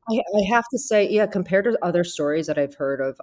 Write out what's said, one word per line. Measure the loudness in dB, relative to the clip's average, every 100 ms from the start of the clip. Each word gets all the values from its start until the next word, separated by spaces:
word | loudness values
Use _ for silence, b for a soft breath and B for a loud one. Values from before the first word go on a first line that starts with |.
| -4
I, | -4
I | 0 0 2
have | 2 0
to | -6
say, | 0 2 4
yeah, | 2 2
compared | -2 0 0 2
to | 0
other | 0 0
stories | -2 -2 -2 0 -2
that | -2
I've | -2
heard | -2 -4 -2
of | -4 -4